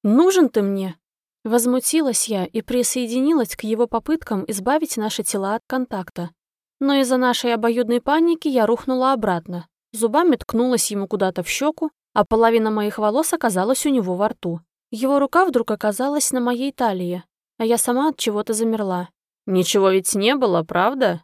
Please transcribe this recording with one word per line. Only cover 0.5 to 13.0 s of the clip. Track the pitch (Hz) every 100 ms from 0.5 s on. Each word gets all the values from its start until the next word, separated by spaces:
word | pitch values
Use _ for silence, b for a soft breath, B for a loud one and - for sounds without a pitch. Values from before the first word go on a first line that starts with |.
| 220
мне!" | 202 196 190 165 _ _ _ _
Возмутилась | 220 240 240 247 - 320 285 226 -
я | 202
и | 180 226
присоединилась | - 247 240 262 240 247 277 320 226
к | -
его | 214 220 240
попыткам | 226 254 320 - 202 190
избавить | 196 202 302 320 -
наши | 214 -
тела | - 202 190
от | 226 _
контакта. | 254 254 202 175 - 175 _ _ _ _ _
Но | 277
из-за | 277 254 254
нашей | 254 240 240
обоюдной | 226 233 233 226 240
паники | - 302 339 330 311
я | 254 180
рухнула | 240 - 254 262
обратно. | 269 208 170 165 175 165 _ _
Зубами | 214 226 269 349
ткнулась | 254 - 220 254 247 -
ему | 202 196
куда-то | 202 190 180
в | 175
щеку, | - 294 320 311 _ _
а | -
половина | - 226 226 226 220
моих | 214 208
волос | 208